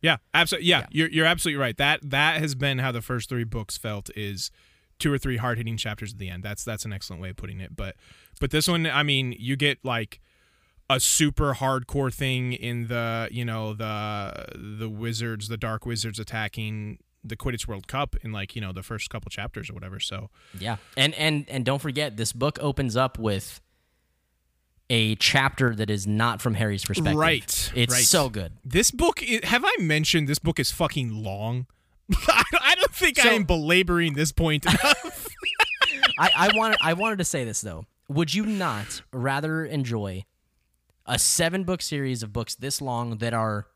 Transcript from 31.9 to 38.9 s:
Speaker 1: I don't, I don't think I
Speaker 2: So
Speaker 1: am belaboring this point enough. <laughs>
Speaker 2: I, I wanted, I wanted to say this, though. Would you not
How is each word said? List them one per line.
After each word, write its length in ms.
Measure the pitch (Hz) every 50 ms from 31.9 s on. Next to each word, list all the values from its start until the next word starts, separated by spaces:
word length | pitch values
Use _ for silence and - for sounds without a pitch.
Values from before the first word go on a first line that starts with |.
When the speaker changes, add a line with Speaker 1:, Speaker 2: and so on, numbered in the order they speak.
| _ _ _ - 190 - - -
Speaker 1:
I 160 | 214 226 226 -
don't, 120 | - 339 247
I 120 | 277 349
don't 160 | 359 370 - -
think 240 | - 370 330 269 -
I 40 | 254
Speaker 2:
So 60 | 240
Speaker 1:
am 160 | 226 226 196
belaboring 680 | 143 175 165 151 151 175 180 190 175 175 170 170 165 143
this 180 | 139 156 151 -
point 320 | - 165 160 151 147 -
enough. 640 | 175 170 - - 277 294 - - 330 - - - 427 - - - 1077 1077 - - - -
<laughs> 440 | - - 988 - - - - - -
Speaker 2:
I, 100 | 165 - -
I 220 | - 175 - 214 214
wanted, 200 | 220 - 214 -
I 120 | - 160 170
wanted 260 | 175 202 226 214 190
to 60 | 175
say 200 | - - 147 127
this, 160 | 113 104 -
though. 240 | - 107 85 80 - _ _ _ _ _
Would 240 | 139 147 175 147 135
you 100 | 202 214
not 560 | 214 214 196 185 160 120 104 104 -